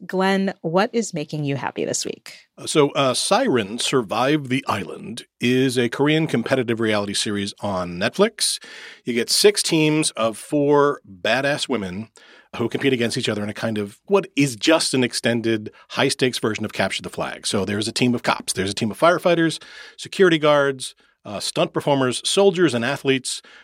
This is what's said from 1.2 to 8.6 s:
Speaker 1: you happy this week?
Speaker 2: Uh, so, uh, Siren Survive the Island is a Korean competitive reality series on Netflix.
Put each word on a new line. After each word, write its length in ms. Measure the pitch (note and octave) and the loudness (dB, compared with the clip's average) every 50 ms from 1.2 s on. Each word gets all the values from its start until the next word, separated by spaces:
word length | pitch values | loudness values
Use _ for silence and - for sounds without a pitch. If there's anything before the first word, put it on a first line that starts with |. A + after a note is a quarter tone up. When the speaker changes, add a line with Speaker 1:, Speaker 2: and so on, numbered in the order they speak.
| D3+ - D#3+ D3+ D3 | -8 -6 -6 -4 -2
Speaker 1:
you 120 | C#3 C#3 | -2 -2
happy 280 | C3 - - - - - | -4 -4 -6 -4 -4 -4
this 220 | - - - - | -4 -4 -4 -6
week? 320 | - - - - - - - - _ _ | -8 -10 -12 -14 -20 -20 -20 -20 _ _
Speaker 2:
Uh, 80 | - B2 | -14 -8
so, 220 | - - D#3 C#3+ D3 | 0 2 4 4 4
uh, 200 | - D#3 C#3 B2+ | 2 2 0 0
Siren 680 | A#2+ - - - - A#3+ C#4 A3 C#3 A#2 G2+ F#2+ A#2 A#2+ | 0 0 0 2 2 2 2 2 2 0 0 -2 -4 -6
Survive 720 | - - D3 C3 A2 F2+ G#2+ A2+ B2+ C#3 D#3 D#3 C#3 A#2+ | -2 0 0 0 0 0 -2 0 0 2 0 0 0 -2
the 160 | B2+ C3+ - | -4 -4 -2
Island 600 | - - G2+ E2+ - - - - - A#2 - - _ _ - | -2 -4 -4 -4 -8 -10 -12 -12 -12 -12 -14 -14 _ _ -2
is 360 | A#2 B2 B2+ B2+ C3+ C3 A#2 | 0 2 4 4 2 2 2
a 140 | B2+ A#2+ B2 | 2 0 0
Korean 360 | - - C#3 D3+ D#3 D#3+ D#3+ | 0 2 2 2 2 2 2
competitive 540 | D3+ - A#2+ A2 - C#3 C3 A#2 A#2 A#2 A2 | 0 0 -2 0 0 0 0 0 0 -2 0
reality 320 | A2+ A2 G#2+ G#2 G2+ G2+ | 0 0 0 0 0 -2
series 400 | G2 - - A2 G#2 G2+ G2 G2+ - - | -4 -4 -2 -2 -2 -4 -4 -6 -8 -8
on 380 | - G2+ F#2+ F#2 F2+ F2+ F2 F2 | -6 -4 -4 -4 -4 -6 -4 -4
Netflix. 640 | G2+ B2 - - G3+ A#3 - - - - - - | -4 -2 2 2 2 2 0 -2 -4 -4 -4 -6